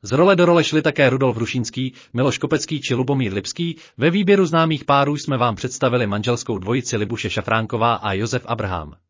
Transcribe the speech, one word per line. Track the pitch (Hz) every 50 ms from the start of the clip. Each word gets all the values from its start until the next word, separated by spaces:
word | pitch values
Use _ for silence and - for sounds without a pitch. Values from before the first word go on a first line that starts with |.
| -
Z | 98
role | 120 139 170 190 196
do | 175 180
role | 170 170 170 156
šli | - - 156
také | 151 156 - - 143 127
Rudolf | 127 131 135 127 113
Hrušínský, | 113 117 113 - 127 113 - - 127 135 127 - - - _
Miloš | - 120 170 139 113 -
Kopecký | - - 165 156 - - 165 139
či | - - -
Lubomír | 120 131 123 143 135 127 101
Lipský, | 95 101 95 - - - 170 170 160 160 - - _
ve | - 120 165
výběru | 170 202 202 180 202 196 190
známých | 160 160 165 165 160 156 135 -
párů | - 139 139 139 143 147
jsme | 143 - - 139
vám | 123 120 120 110
představili | 98 - 123 - - - 127 120 123 120
manželskou | 101 101 104 104 123 120 117 - - 113 98
dvojici | 90 98 117 131 117 - -
Libuše | 107 104 98 117 107 - 107
Šafránková | - 113 98 - 110 110 113 107 - 110 113 117 117
a | 98 - 104
Josef | 95 95 110 113 - 123 -
Abraham. | - 120 110 107 95 92 87 76 73 76 _ _